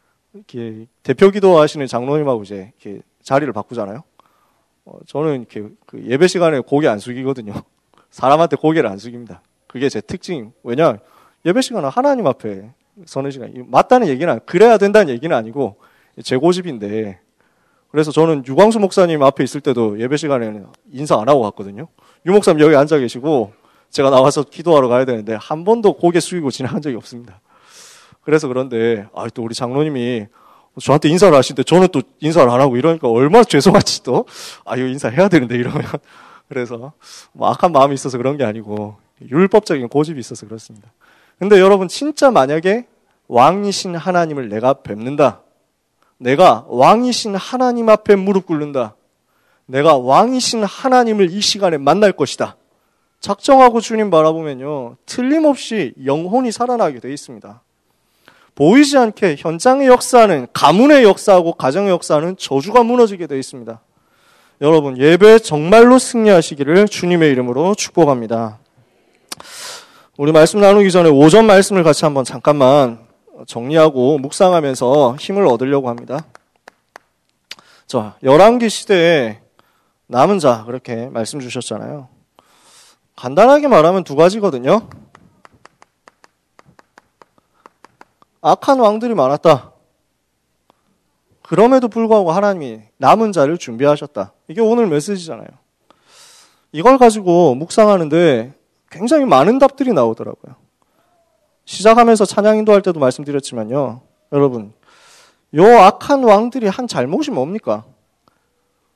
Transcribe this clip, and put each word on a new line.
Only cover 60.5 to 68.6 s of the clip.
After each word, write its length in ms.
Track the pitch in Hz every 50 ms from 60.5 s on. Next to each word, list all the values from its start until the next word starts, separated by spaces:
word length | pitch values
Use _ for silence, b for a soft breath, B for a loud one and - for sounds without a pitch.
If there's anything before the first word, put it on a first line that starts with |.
| _
가문의 500 | - - 139 156 190 247 294 311 277 247
역사하고 500 | 202 185 - - - 196 180 170 165 165
가정의 380 | - - 131 135 185 202 202
역사는 460 | 180 165 - - 165 147 151 175 190 -
저주가 440 | - - 139 139 139 190 208 247
무너지게 460 | 233 226 240 247 233 214 202 175 175 147
돼 100 | 139 135
있습니다. 420 | 131 - - 131 117 113 113 113 _ _ _ _ _ _ _ _ _ _ _ _ _ _ _ _
여러분, 360 | 143 147 165 160 143 139 131 123
예배 420 | 131 151 170 175 196 214 220 226
정말로 600 | 220 - 156 147 151 170 202 226 233 247 254 254
승리하시기를 880 | 247 - - 233 220 214 202 170 156 - 165 139 143 135 165 185 208 202
주님의 420 | - - - 180 175 170 160 151
이름으로 440 | 135 123 123 123 120 131 160 185 208
축복합니다. 840 | - - - _ - 165 143 135 123 117 107 117 113 117 110 107 -